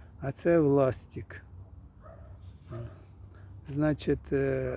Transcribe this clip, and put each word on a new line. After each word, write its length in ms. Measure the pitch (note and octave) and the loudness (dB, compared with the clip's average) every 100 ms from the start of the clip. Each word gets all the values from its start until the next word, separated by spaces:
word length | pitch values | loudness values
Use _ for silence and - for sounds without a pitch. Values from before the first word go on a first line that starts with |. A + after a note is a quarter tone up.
| - - | -20 -10
а 120 | C3+ | -8
це 260 | - E3+ E3+ | -2 4 6
Властік. 840 | D3 C#3 C3 - - B2+ - - - - - - - - - - - - - - - A#2 A#2 - - - - - - - - | 6 6 4 0 -8 -14 -14 -16 -18 -20 -18 -20 -20 -20 -20 -20 -18 -18 -20 -20 -14 -12 -12 -14 -20 -20 -20 -20 -20 -18 -8
Значить, 640 | C#3+ D3+ C#3 - C#3 - | -2 0 0 -2 -2 -2
е, 440 | C#3 C3+ C3 B2+ | 0 0 -2 -4